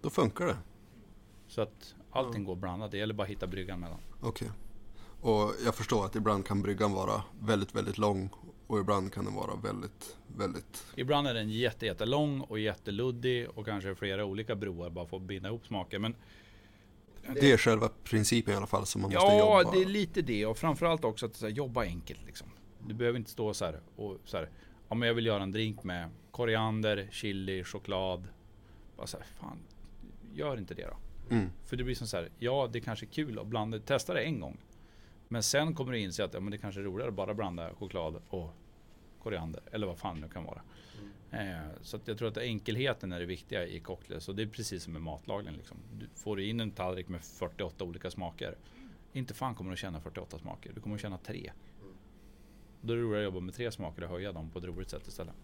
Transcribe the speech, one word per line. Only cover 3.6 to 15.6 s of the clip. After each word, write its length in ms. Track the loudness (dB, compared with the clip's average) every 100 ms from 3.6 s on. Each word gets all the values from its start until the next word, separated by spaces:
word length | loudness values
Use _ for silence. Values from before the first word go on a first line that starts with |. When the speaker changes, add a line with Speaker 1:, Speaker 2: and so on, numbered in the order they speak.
| -4 -4
Speaker 2:
mellan. 180 | -6 -8 -10 -4
Speaker 1:
Okej. 280 | -4 -2 -4 -6 -8 -8 -10 -12 -12 -2
Och 320 | 6 6 6 4
jag 100 | 2
förstår 300 | 2 4 4 4
att 100 | 4
ibland 300 | 4 4 4
kan 160 | 2
bryggan 300 | 4 4 4
vara 300 | 4 2 2 0 -4
väldigt, 340 | 2 4 4
väldigt 240 | 0 0 4
lång 320 | 4 4 0 -6 -18 -18 0
och 140 | 2
ibland 320 | 4 4 2
kan 120 | -2
den 100 | -2
vara 200 | -2 -4 -2
väldigt, 600 | -2 -4 -6 -10 -14 -14 -14 -2
väldigt 500 | -2 -2 -8 -14 -12 -6
Speaker 2:
Ibland 300 | 2 2 4
är 60 |
den 160 | 0 0
jätte, 360 | 2 2 2 -4
jättelång 540 | 0 2 4 4 0
och 180 | -2 0
jätteluddig 920 | 0 0 -4 0 0 2 2 2 -2
och 160 | -6 -2
kanske 280 | -2 -2
flera 300 | -2 0 0
olika 300 | 0 -2 -2 -2
broar 340 | -2 -4 -4
bara 160 | -6 -6
för 100 | -6
att 60 |
binda 260 | -4 -4 -4
ihop 180 | -6